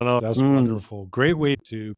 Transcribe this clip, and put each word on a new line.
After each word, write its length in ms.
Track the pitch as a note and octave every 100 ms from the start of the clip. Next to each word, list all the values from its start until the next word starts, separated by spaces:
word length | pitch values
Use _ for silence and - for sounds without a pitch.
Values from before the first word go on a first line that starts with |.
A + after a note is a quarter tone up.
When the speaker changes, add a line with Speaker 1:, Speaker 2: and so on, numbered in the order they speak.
Speaker 1:
No, 180 | B2 B2
that's 180 | A2+ A#2
Speaker 2:
Mm. 140 | C3+ C#3
Speaker 1:
wonderful. 500 | A#2+ G#2+ - G#2 F#2+
Great 300 | B2 D3 D#3+
way 200 | C#3+ C3+ -
to 260 | A2 G#2+